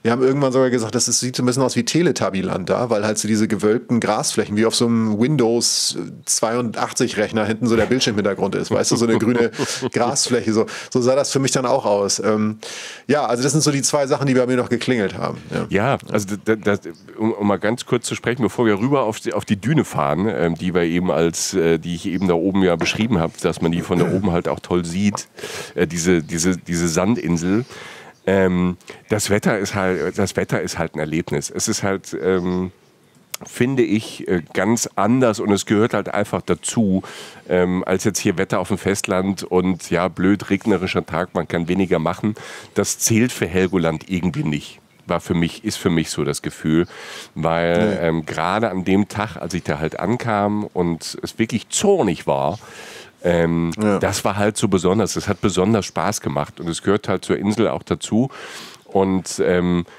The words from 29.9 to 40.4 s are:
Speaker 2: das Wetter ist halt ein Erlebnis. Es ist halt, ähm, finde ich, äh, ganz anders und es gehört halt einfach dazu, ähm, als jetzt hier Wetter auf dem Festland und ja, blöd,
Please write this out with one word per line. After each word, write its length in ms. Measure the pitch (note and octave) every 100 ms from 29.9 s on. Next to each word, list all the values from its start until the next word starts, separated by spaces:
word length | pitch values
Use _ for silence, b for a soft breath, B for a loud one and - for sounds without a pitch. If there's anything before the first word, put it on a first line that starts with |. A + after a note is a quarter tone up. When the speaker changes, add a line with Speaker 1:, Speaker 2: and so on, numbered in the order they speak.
| F2+ E2 G2
Speaker 2:
das 160 | G2 -
Wetter 260 | F#2+ A2+
ist 160 | E2 -
halt 180 | E2 D2
ein 40 |
Erlebnis. 500 | D2+ D#2+ - C#2+ -
Es 180 | - -
ist 140 | G#2
halt, 340 | G2+ G2 - -
ähm, 480 | F#2 F#2 F2+ F2+ F#2 - _ _ _ _ _ -
finde 380 | - - B2 C3+
ich, 460 | A2+ G#2+ - - -
äh, 160 | F2+ D2
ganz 340 | - G2 A#2 - -
anders 440 | G2+ C3 A#2+ G#2
und 100 | G2+
es 160 | G2 -
gehört 300 | G#2 A#2 G#2+
halt 180 | F2+
einfach 300 | - G#2 F#2
dazu, 580 | - F2 - - G#2 F#2 B B B B -
ähm, 340 | F2+ F2+ F#2 -
als 160 | F#2+
jetzt 160 | A2+ F#2
hier 180 | G#2+ E2+
Wetter 220 | F#2+ G#2
auf 80 | F2+
dem 100 | G2+
Festland 640 | F#2 G2 - F#2 F#2+ F#2
und 460 | - F2+ F#2 F2+ -
ja, 200 | E2+ F2+
blöd, 420 | D#2+ F#2 G2+